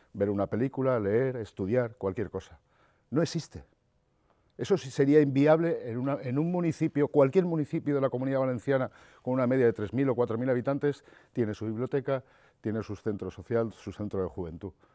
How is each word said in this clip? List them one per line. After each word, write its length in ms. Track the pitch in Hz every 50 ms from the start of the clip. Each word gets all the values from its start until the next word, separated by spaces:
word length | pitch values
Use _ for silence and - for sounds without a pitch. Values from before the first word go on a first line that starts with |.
| _ _ -
ver 180 | 95 101 104
una 160 | 101 101 101
película, 520 | - - 107 127 135 - 131 131 131 127 113
leer, 360 | 101 98 104 120 131 131 127
estudiar, 600 | 120 104 - - - 95 92 120 127 120 113 110
cualquier 360 | - 95 98 92 117 98 87
cosa. 260 | - 95 - - - - _ _ _ _ _ _ _ _ _ -
No 100 | 117 151
existe. 420 | 165 - - 165 - - - 76 - _ _ _ _ _ _ _ _ _ _ _ _ _ _ _ _ _ _
Eso 200 | - - - 202
sí 120 | - - 135
sería 320 | - - 139 139 147 156
inviable 680 | 147 139 131 135 143 151 156 160 165 170 160 - - 120
en 80 | 113
una, 200 | 123 127 139 139 -
en 180 | 143 127 123 143
un 120 | 160 170
municipio, 560 | 180 180 175 160 - - 160 160 - 143 147
cualquier 380 | - - 147 135 135 131 190 175
municipio 480 | 180 165 156 143 - 165 160 127 143 143
de 80 | 139
la 80 | 135 123
Comunidad 300 | - 123 131 135 135 131
Valenciana 500 | 131 131 127 110 - 139 139 131 127 - - - - - - -
con 140 | - 127 127
una 100 | 131 127
media 200 | 120 131 135 123
de 60 | 117 101
tres 200 | - 104 95 107
mil 160 | 131 139 135
o 60 | 117
cuatro 240 | 120 120 - 110 113
mil 100 | 127 131
habitantes 540 | 123 123 123 139 139 139 147 143 139 - - - - - _ _ -
tiene 200 | 127 117 104 101
su 120 | - 107
biblioteca, 580 | 113 110 113 127 - - 139 120 139 135 127 - _ _ _ _ _ _ _
tiene 200 | - 110 107 110
su 140 | 101 - 101
centro 340 | - - 110 101 92 92 92
social, 420 | - - 90 - 117 117 113 110
su 200 | - - - 101
centro 320 | - - 104 101 - 95 92
de 40 |
juventud. 460 | 85 - 95 90 80 82 82 - 92 - _ _ _ _